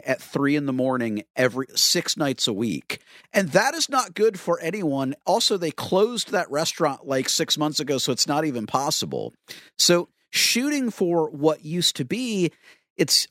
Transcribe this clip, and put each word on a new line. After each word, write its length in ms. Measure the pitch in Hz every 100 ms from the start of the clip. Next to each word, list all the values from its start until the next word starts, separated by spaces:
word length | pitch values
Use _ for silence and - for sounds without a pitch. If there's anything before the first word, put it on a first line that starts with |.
| -
at 160 | 131
three 340 | - 139 139 147
in 120 | 143
the 60 |
morning 500 | 127 131 127 113 104 - -
every, 320 | 127 123 135 -
six 400 | - 180 - -
nights 320 | 143 131 -
a 60 |
week. 480 | 101 113 73 - - _ - -
And 160 | - 180
that 240 | 165 247
is 160 | 330 -
not 240 | 269 208
good 260 | 175 220 185
for 200 | - 170
anyone. 540 | 165 208 165 135 131 139 -
Also, 320 | 208 - 202
they 140 | 165
closed 600 | - - 185 220 240 -
that 180 | - -
restaurant, 560 | 143 165 - 156 135 151
like, 240 | 135 131
six 280 | - 160 -
months 220 | 151 143
ago, 180 | 139 135
so 140 | -
it's 160 | 120 -
not 180 | 147 160
even 220 | 120 107
possible. 680 | 131 143 - 78 64 55 - - - - -
So 320 | - 175 - _ _
shooting 640 | - - 233 285 294 247
for 380 | - 180 170 156
what 360 | 143 156 151 151
used 320 | 175 170 -
to 80 | 131
be, 460 | 208 254 202 165 - - - _ -
it's 320 | 147 - -